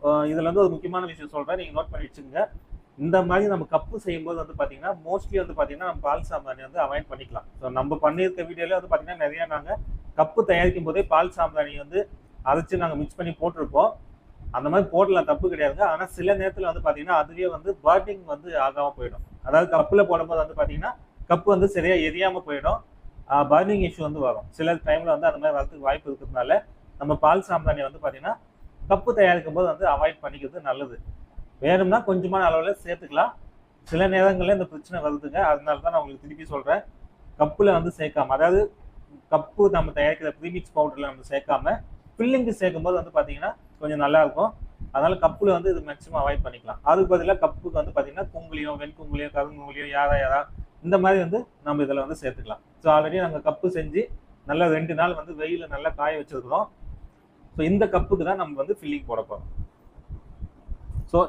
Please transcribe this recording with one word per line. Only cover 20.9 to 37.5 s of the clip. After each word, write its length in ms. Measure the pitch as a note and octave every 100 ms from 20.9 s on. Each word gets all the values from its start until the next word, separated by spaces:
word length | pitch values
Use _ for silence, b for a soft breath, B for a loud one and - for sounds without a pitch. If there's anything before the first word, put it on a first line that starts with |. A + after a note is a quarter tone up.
| - - - -
கப்பு 220 | E3+ G3+
வந்து 200 | F#3+ G3
சரியா 260 | F#3 E3 F3+
எரியாம 400 | D#3 D#3 F#3+ F#3
போயிடும், 380 | D3+ C#3+ D3 A3 - - - - -
ஆஹ், 180 | C#3 C#3
பர்னிங் 360 | D3+ F#3+ G#3
இஷ்யூ 200 | F3+ -
வந்து 180 | D3+ D3+
வரும். 240 | C3 A2 -
சில 220 | - D#3+ E3+
டைம்ல 280 | D#3 D#3 E3
வந்து 160 | D3 D#3+
அந்த 100 | D3
மாதிரி 160 | D#3 C#3+
வரதுக்கு 320 | C#3 D3+ C#3
வாய்ப்பு 200 | D3 D3
இருக்கிறதுனால, 440 | C3+ B2+ B2+ B2+ G3 - - - -
நம்ம 180 | C#3+ D3
பால் 260 | D3+ F3+
சாம்பிராணியை 420 | F#3+ E3+ D#3 D3 C3+
வந்து 160 | D3+
பாத்தீங்கன்னா, 340 | D3 C3 E3 A#3 _ _ - -
கப்பு 280 | - G3 G#3
தயாரிக்கும் 440 | A3 F#3 F3 D#3 D#3
போது 100 | F3+
வந்து 180 | D#3 F#3
அவாய்ட் 320 | C#3+ D#3 D#3+
பண்ணிக்கிறது 420 | C#3+ C#3 C3+ F3
நல்லது. 340 | C#3+ C3+ C#3 A2+ - - - - - -
வேணும்னா 380 | C#3 F#3 F#3 A3
கொஞ்சமான 420 | G3+ F#3 F3+ F#3+ F3
அளவுல 260 | D#3+ E3+ G3
சேர்த்துக்கலாம். 540 | E3+ F3 C#3 C#3+ A3+ - - - _ _ -
சில 140 | D#3+ F#3+
நேரங்கள்ல 480 | F#3+ G3 F#3 F3+ G3+
இந்த 120 | F3+
பிரச்சனை 300 | D#3 - F3
வருதுங்க, 380 | D3 D3 D3 D#3+
அதனால 340 | F3 D3 D3+ C#3+
தான் 160 | E3
நான் 80 | E3
உங்களுக்கு 240 | C#3+ C3+ D3
திருப்பி 200 | D3+ D#3
சொல்றேன், 340 | C#3+ C3+ E3+ - - - _ - -
கப்புல 340 | D3+